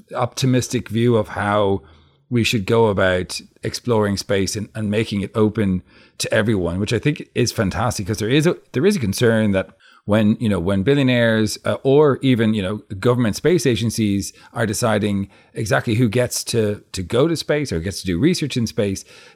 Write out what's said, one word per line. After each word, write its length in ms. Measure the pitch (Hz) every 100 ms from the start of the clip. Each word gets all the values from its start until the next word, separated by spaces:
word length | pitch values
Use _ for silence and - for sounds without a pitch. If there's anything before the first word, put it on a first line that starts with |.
| -
optimistic 760 | 131 120 - 131 127 - 120 -
view 260 | 110 120 113
of 120 | 104
how 540 | 101 101 104 98 98 - - _ _ -
we 140 | 120
should 200 | 107 120
go 220 | 92 117 113
about 560 | 98 95 90 87 - - _
exploring 540 | 110 - - 110 104 95
space 400 | - 98 95 107
and, 140 | 98
and 160 | 110 104
making 300 | 107 110 101
it 100 | 98
open 480 | 117 107 107 98 90 - - _ -
to 160 | -
everyone, 460 | 113 107 101 85 90
which 160 | 104
I 40 | 117
think 300 | 151 151 -
is 180 | 123 120
fantastic, 540 | - 95 101 120 - 95
'cause 140 | 104
there 100 | 107
is 160 | 143 160
a, 100 | 170 _
there 140 | 123 185
is 100 | 208
a 40 |
concern 520 | 101 - 117 110 107
that 240 | 95 - _ _ -
when, 320 | - 107 104 113
you 80 | 113
know, 100 | 92
when 240 | 85 98
billionaires, 760 | 95 143 131 123 117 110 107 -
uh, 120 | 107 104
or 340 | 139 143 151 123
even, 320 | 135 117 113
you 80 | 110
know, 160 | 92 107 - 98
government 380 | 120 120 113 -
space 300 | 151 175 135
agencies 640 | 110 113 - 107 98 - - -
are 140 | 120 110
deciding 640 | 101 117 107 104 98 98 - _
exactly 420 | 127 107 135 -
who 140 | 110 120
gets 340 | 120 120 -
to, 400 | - 113 104 104 _
to 100 | -
go 260 | 87 113 165
to 80 | 160
space 340 | - 151 143
or 100 | 85
gets 200 | 90 -
to 60 | 92
do 120 | 85
research 380 | 151 175 143 127
in 100 | 113
space, 380 | - 101 95 - - -